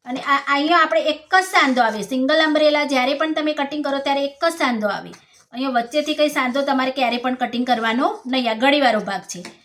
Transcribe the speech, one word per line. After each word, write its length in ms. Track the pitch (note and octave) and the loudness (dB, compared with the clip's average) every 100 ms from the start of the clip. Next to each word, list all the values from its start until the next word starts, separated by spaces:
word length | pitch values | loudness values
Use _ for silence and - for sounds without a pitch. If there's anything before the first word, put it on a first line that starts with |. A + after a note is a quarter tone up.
અને 160 | B3 C4 | -10 -8
આ, 160 | C#4 C#4 - | 0 0 0
અહીંયા 300 | C#4 D4+ E4+ | 0 2 4
આપણે 220 | D#4 D#4+ | 4 2
એક 340 | D#4 D4+ - | 0 -2 0
જ 100 | F#4+ | 0
સાંધો 380 | F#4 F#4+ C#4+ B3+ | 2 2 2 4
આવે. 200 | A3+ G#3+ | 2 0
સિંગલ 400 | F#3 C4 C4 D#4+ | -4 -2 2 2
અમ્બ્રેલા 400 | D#4 D4 - D4 | 2 4 4 2
જ્યારે 300 | C#4 C4+ B3 | 0 0 0
પણ 200 | C#4+ D#4 | 0 -2
તમે 180 | D#4 D4+ | 0 -2
કટિંગ 320 | D4 C#4 D4+ | -2 -4 -4
કરો 140 | C#4+ C4+ | -4 -2
ત્યારે 260 | C#4 C#4+ | -2 -2
એક 200 | C#4 - | -2 -2
જ 80 | E4 | -2
સાંધો 360 | E4 C#4 A3+ G#3 | 0 -2 -2 -2
આવે. 220 | F#3 F3 F3 _ _ _ | -4 -8 -18 _ _ _
અહીંયા 180 | B3 C4+ | -6 -2
વચ્ચેથી 440 | B3 A#3 D4+ D4 | -2 0 -2 -2
કંઈ 140 | D4+ D4+ | 0 0
સાંધો 340 | D4 B3+ B3+ | 0 -2 0
તમારે 280 | C#4 C4 C4 | 0 0 0
ક્યારે 260 | C4 A#3+ A#3+ | 0 -2 0
પણ 180 | B3+ | -2
કટિંગ 320 | B3+ A#3+ A#3+ B3 | -2 -2 -2 0
કરવાનો 560 | A#3 A3+ A#3 E4 G#4+ B3+ | 0 0 0 0 -2 -4
નહીં. 240 | C4 A#3 | -2 -2
આ 40 | |
ગળીવાળો 460 | A3 C4+ D4 C4 A3 | 0 2 4 4 2
ભાગ 200 | F#3+ F#3+ | -2 -6
છે 240 | - F3 F3 - | -8 -14 -14 -18